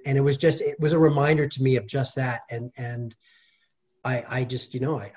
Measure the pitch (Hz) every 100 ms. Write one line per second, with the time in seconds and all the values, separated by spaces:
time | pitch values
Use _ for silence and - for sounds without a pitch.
0 | 143 135 139 139 170 - 147 147 151 165
1 | 156 143 143 156 147 127 131 127 - 143
2 | 123 135 127 120 - 117 123 - 120 120
3 | 120 - _ _ _ _ _ _ _ _
4 | 127 123 - 127 120 127 - 127 135 139
5 | 101